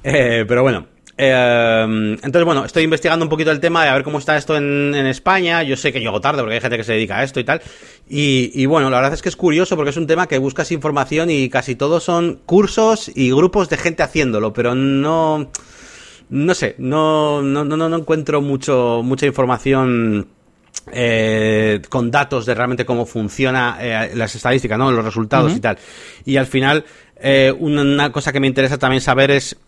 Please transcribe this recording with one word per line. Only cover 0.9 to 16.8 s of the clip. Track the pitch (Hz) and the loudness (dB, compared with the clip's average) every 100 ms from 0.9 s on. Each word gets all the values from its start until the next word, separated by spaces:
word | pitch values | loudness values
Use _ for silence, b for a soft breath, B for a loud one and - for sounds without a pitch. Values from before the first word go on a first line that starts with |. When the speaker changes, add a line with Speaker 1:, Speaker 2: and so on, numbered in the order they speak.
| _ - - | _ -18 0
Speaker 1:
Eh, | 135 127 123 120 117 113 110 110 107 107 | 2 4 4 4 4 2 0 -2 -2 -4
entonces, | 139 175 | 0 2
bueno, | 170 143 107 | 2 0 0
estoy | 170 | 0
investigando | 160 156 165 165 | 0 0 0 0
un | 160 | 0
poquito | 156 156 | 0 0
el | 151 | 0
tema | 165 170 | 0 2
de | 151 | 2
a | |
ver | 131 | 2
cómo | 139 147 | 0 -4
está | 135 151 | -2 -2
esto | - 156 | 0 -2
en, | 143 143 143 | 0 0 0
en | 143 135 | 0 -2
España. | 131 - 190 175 165 | -2 0 0 2 0
Yo | 147 135 | -2 -2
sé | 151 | -2
que | 127 | -2
llego | 113 104 | -4 -2
tarde | 135 147 | -2 -2
porque | 113 113 | -2 -2
hay | |
gente | 123 117 | 0 -2
que | |
se | 110 | 0
dedica | 110 110 98 | -2 0 -2
a | |
esto | 135 131 | -2 -4
y | 120 | -2
tal. | 160 B B B B _ | -4 B B B B _
Y, | 147 147 131 123 | -2 2 2 0
y | 131 135 | 0 2
bueno, | 139 135 | 2 2
la | 127 | 2
verdad | 135 | 0
es | 160 | -2
que | 185 | -6
es | - | 0
curioso | 180 156 180 175 | 0 2 0 -2
porque | 143 | -2
es | 143 | -4
un | 151 | 0
tema | 165 180 | 0 0
que | 135 | 0
buscas | 135 135 151 | -2 -4 -4
información | 165 156 143 131 151 170 | -4 -2 -2 -2 0 0
y | 147 131 | 0 0
casi | 135 127 120 | -2 -4 -4
todos | 139 165 | 0 0
son | - 170 170 - - | 0 0 0 -4 2
cursos | 180 196 - 220 220 - - | 4 4 2 2 2 -4 -2
y | 127 | 2
grupos | 131 180 208 170 | 4 2 2 -2
de | 151 | -2
gente | 175 160 | -2 -2
haciéndolo, | 147 160 135 107 110 | -2 0 0 0 -2
pero | 107 120 127 | -2 -2 0
no, | 135 135 147 165 160 156 143 B B B B B B B _ | 0 0 0 0 0 0 -4 B B B B B B B _
no | 135 160 | -2 0
sé, | 180 120 | 0 -2
no, | - | -4